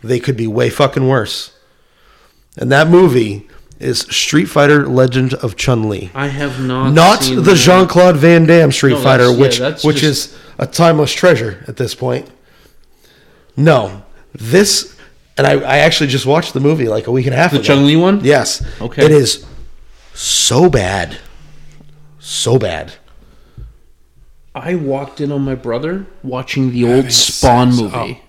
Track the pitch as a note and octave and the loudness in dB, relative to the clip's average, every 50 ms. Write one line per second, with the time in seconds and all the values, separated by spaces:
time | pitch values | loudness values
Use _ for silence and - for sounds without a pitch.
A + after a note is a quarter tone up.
0 | - A2 B2 B2 A#2 - C3 A2+ A#2 A2+ G#2 A#2 B2 A#2+ - - D3 C3+ - - | -4 -4 -4 -4 -2 -4 -6 -4 -4 -4 -2 -2 -2 -2 0 -2 -2 -2 0 -2
1 | C3+ C3 C3+ B2+ G#2+ - - - - - _ _ _ _ _ _ _ _ _ _ | -2 0 0 0 -2 -4 -8 -12 -12 -16 _ _ _ _ _ _ _ _ _ _
2 | _ _ _ _ _ _ _ _ _ _ _ - B2+ B2 C3+ C#3 D#3 D#3+ E3+ F3+ | _ _ _ _ _ _ _ _ _ _ _ -10 -4 0 2 2 2 4 4 6
3 | F#3 F3 A#2+ B2+ A#2 G#2+ G2 G2 - - - - - _ - - - B2+ B2 - | 6 4 4 2 0 -2 -6 -10 -12 -18 -20 -20 -20 _ -20 -10 -8 -6 -6 -6
4 | - - - - - - - D3+ F#3 E3+ - D3+ C#3+ C#3+ D3 D3 C#3 C#3 B2+ B2+ | -8 -6 -6 -6 -6 0 0 0 -2 0 0 0 2 4 2 2 0 0 0 0
5 | B2+ B2+ B2 C3 B2+ C3 C3 - - B2 G2+ - - - B2+ A#2 A2 A2 G#2 F#2 | 0 2 0 -2 -2 -2 -4 -6 -8 -8 -8 -6 -2 -2 -2 -2 -2 -4 -6 -8
6 | G2 F#2 F2+ C3+ C#3 C#3+ C#3 C#3 D3 C#3+ C3 C3 C3 B2+ B2+ B2+ C3 C3 C#3+ D#3+ | -10 -12 -10 -8 -8 -8 -8 -8 -8 -8 -8 -8 -6 -6 -4 -2 0 2 4 4
7 | E3 F#3 G#3+ - C3+ C3 B2+ D#3+ D3+ E3+ G3 D#3+ B2 D3+ F3+ F#3 F#3+ E3+ - F3 | 4 4 4 2 0 -2 -2 0 4 4 4 4 6 4 4 4 4 4 4 4
8 | F3+ F#3 F3 D3 C#3 E3+ E3+ E3+ E3 D#3 E3+ E3+ E3 C#3+ C3+ - - C#3 B2 - | 4 6 4 4 4 4 6 6 6 6 6 4 4 4 2 2 2 0 0 2
9 | B2 B2+ C3 B2+ B2 B2 B2 A#2+ C#3 C3 A#2+ A#2 B2+ C#3 D#3 - - D3+ D3+ C#3+ | 2 2 2 4 4 2 4 4 2 2 2 -2 -4 -6 -6 -2 -2 -2 0 0
10 | D#3 D#3 C#3 - - - - - - - - - - C3 - - E3+ E3 E3 D3+ | 0 -2 -2 -2 -8 -12 -16 -20 -20 -20 -10 -10 -10 -8 -2 2 2 2 4 2
11 | D3+ - - - - F3+ E3 A#2 A2 A2 F#2+ - - - B2 - B2+ A2 - - | 0 -2 -2 2 2 2 2 2 0 -8 -10 -12 -16 -18 -10 -8 -8 -8 -8 -8
12 | B2 B2+ B2 C3+ - - _ _ _ _ _ _ _ _ _ - _ _ _ _ | -8 -6 -6 -6 -8 -12 _ _ _ _ _ _ _ _ _ -20 _ _ _ _
13 | _ _ _ _ _ _ _ _ _ _ _ - C#3 D#3+ D#3 B2+ A2 G2 F#2+ G2 | _ _ _ _ _ _ _ _ _ _ _ -2 0 2 2 2 0 -4 -10 -14
14 | - - - - - _ _ - A2 A2+ B2+ E3+ G#3 G3 - - - - - _ | -20 -20 -20 -20 -20 _ _ -16 -8 0 2 2 2 2 0 -4 -6 -8 -18 _
15 | - - _ _ _ _ _ - C#3 C#3 C#3+ C#3+ C#3+ C3 C3+ C#3+ C#3+ E3 E3 - | -20 -20 _ _ _ _ _ -2 0 0 0 0 -2 0 0 2 2 2 0 0
16 | D#3 C#3 B2+ C#3 A#2+ C3 C#3+ - - - - C3+ C3+ C#3+ D#3+ D#3 C3 A2+ G#2+ A2 | -2 -2 -2 -4 -2 0 -2 -2 -2 -4 -6 -2 0 0 0 0 -2 -2 -4 -4
17 | A2 - A#2+ C3 B2 C#3 C3 C3 E3 F3 C#3+ C#3 G#2+ - C#3+ C#3 C#3 C#3+ D3+ D#3+ | -4 -4 -4 -2 -2 -2 -2 0 0 0 0 -2 0 2 2 2 4 4 4 2
18 | E3+ F#3 G3+ G3+ D#3+ B2+ D3 C3+ A2 - - - - - - - G#2 A#2+ - - | 2 2 0 0 2 2 2 2 0 -2 -6 -8 -8 -10 -10 -10 -10 -10 -2 2
19 | D3 D#3 D3+ D3 C3 A2+ - - - - - - - - - - - - - - | 2 4 4 4 4 2 -4 -6 -10 -20 -20 -18 -18 -18 -20 -20 -20 -20 -20 -20
20 | _ - - - - - - - - - A#2 B2 F3 F3+ C#3+ B2 G2+ F2+ G2 G2 | _ -20 -18 -12 -8 -4 -4 -2 0 0 2 4 2 4 2 2 -2 -2 -4 -4
21 | F2 D#2+ - - - - - - - - - - - - - - - - - _ | -6 -8 -10 -16 -20 -20 -20 -20 -20 -20 -20 -20 -20 -20 -20 -20 -20 -20 -20 _
22 | - - - - - - - - - A#2+ A#2 C3 A2+ F#2+ E2+ D#2 D2+ - - - | -20 -20 -20 -20 -18 -12 -8 -6 -2 0 0 0 0 -2 -6 -8 -10 -14 -18 -20
23 | _ _ - - - _ _ - _ _ _ - - - _ _ _ _ _ _ | _ _ -20 -20 -20 _ _ -20 _ _ _ -20 -20 -20 _ _ _ _ _ _
24 | _ _ _ _ - _ - _ _ _ - - B2+ E3 F3+ F3+ D#3 C3+ C3+ C3+ | _ _ _ _ -20 _ -20 _ _ _ -18 -14 -8 -6 -6 -6 -4 -4 -6 -6
25 | C#3 C3+ - - D3+ C#3+ C#3+ C#3+ C#3 C3+ C3 B2 - A#2+ A#2 A#2 C#3 D#3+ F3 G3 | -6 -10 -10 -8 -8 -6 -4 -4 -4 -4 -6 -8 -6 -6 -6 -6 -6 -6 -8 -8
26 | G3 - - - - C3 B2+ B2+ B2+ - - - C3 C3 B2 B2 A#2+ A#2+ B2 C3 | -12 -14 -20 -16 -12 -10 -10 -10 -8 -8 -4 -4 -2 -2 0 0 0 2 2 2
27 | C3+ B2+ - - - - - - - C3 B2 A#2+ B2 B2+ B2 A#2+ A2+ G2+ - B2 | 2 2 0 0 0 -2 -2 0 2 2 4 4 4 4 2 2 0 -4 -6 -8
28 | A2+ G2 - - _ | -8 -8 -10 -16 _